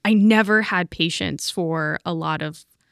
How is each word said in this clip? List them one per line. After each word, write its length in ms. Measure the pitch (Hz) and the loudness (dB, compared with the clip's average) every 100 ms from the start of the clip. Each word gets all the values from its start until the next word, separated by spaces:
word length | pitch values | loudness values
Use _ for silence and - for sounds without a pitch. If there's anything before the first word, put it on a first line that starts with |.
I 80 | 208 | 2
never 480 | 214 214 220 202 214 | 4 6 6 4 2
had 300 | 214 185 170 | 2 -2 -2
patience 600 | - 165 - 180 143 - | -2 -4 -2 -6 -6 -6
for 480 | 196 165 160 151 - | -4 -4 -2 -4 -6
a 80 | 190 | -6
lot 300 | 165 160 156 | -6 -4 -4
of, 240 | 151 160 _ _ _ | -6 -10 _ _ _